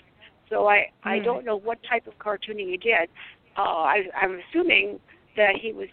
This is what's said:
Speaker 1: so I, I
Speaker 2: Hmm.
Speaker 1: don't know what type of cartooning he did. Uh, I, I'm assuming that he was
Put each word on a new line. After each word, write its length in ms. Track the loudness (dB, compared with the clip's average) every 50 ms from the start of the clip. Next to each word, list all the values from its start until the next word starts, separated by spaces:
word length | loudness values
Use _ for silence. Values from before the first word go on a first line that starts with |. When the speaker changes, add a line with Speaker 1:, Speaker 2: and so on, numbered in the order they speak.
| -18 _ _ _ -20 -20 _ _ _ -4
Speaker 1:
so 180 | 0 2 4
I, 220 | 6 6 4 4 0 -6 _ -4
I 140 | -2 -2 0
Speaker 2:
Hmm. 40 | 0
Speaker 1:
don't 220 | -2 -2 -2 -4
know 120 | -4 -4
what 200 | -4 -4 -6 -6 -6 -4
type 200 | -4 -4 -4 -4
of 60 | -8 -16
cartooning 520 | -8 -6 -6 -6 -4 -6 -10 -8 -8 -6 -6
he 60 | -6
did. 320 | -2 0 2 2 2 0 -2 _ -14 -20 -20 -20 _ _ _ -4
Uh, 40 | -2
I, 420 | -2 0 0 0 2 2 2 2 0 -2 -2 -2
I'm 200 | -2 -2 -2 -6 -10 -4
assuming 480 | -2 0 2 4 4 2 2 0 -6 -12 _ -20 -20 _ _ _ 0
that 200 | 2 2 2 2 0
he 100 | -4 -8 -8
was 140 | -8 -12 -12